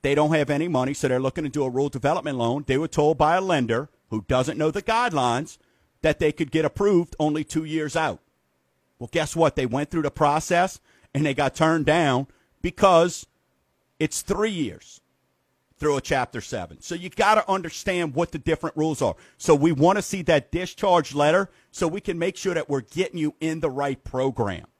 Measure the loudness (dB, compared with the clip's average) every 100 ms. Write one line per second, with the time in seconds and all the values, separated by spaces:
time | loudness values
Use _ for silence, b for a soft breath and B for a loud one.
0 | 0 2 2 2 0 -2 0 -2 -2 -2
1 | -2 0 -2 -4 -6 -4 -2 -2 -4 -2
2 | -2 -2 -4 -2 -2 -2 -2 -2 0 2
3 | 2 4 2 2 2 0 2 -2 -4 _
4 | _ -8 0 0 0 -2 -2 -2 -2 0
5 | 0 0 0 0 -4 -14 _ _ _ _
6 | -2 2 0 -2 -2 0 0 0 2 2
7 | 2 -2 -2 -2 -2 -4 -4 -4 -2 -2
8 | -2 -4 _ _ _ _ _ _ _ _
9 | -6 -4 -2 2 2 2 -2 -2 -2 -2
10 | -4 2 2 2 2 2 0 -4 b b
11 | b -2 0 0 -2 2 2 4 2 4
12 | 4 2 -2 b b _ -8 4 6 6
13 | 4 -2 -16 _ _ _ _ _ _ _
14 | -4 -4 -4 -2 -2 -2 -6 -8 -20 -20
15 | _ _ _ _ _ _ _ _ -2 -2
16 | -2 -2 -2 -8 -8 -10 -10 -14 -12 -10
17 | -10 0 4 4 2 -2 -4 -8 -4 -2
18 | -2 -2 -4 -2 -2 -2 -4 -2 -2 0
19 | -2 -4 b b 2 4 4 4 4 4
20 | -2 -6 0 0 0 -6 -6 -4 2 2
21 | 2 2 4 4 0 b b -4 -4 -2
22 | -6 -2 -4 -2 -4 -4 -2 -4 -4 -4
23 | -4 -2 -4 -4 -6 -2 -4 -2 -4 -6
24 | -6 -2 -2 -2 -4 -4 -14